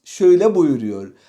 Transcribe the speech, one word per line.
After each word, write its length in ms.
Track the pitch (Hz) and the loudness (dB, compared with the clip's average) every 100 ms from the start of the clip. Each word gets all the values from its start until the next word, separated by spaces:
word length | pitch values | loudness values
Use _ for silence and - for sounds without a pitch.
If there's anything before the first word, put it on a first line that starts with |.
şöyle 500 | - - 185 180 214 | -18 -2 2 4 2
buyuruyor: 580 | 190 160 127 107 98 95 - | 0 0 -2 -6 -10 -14 -20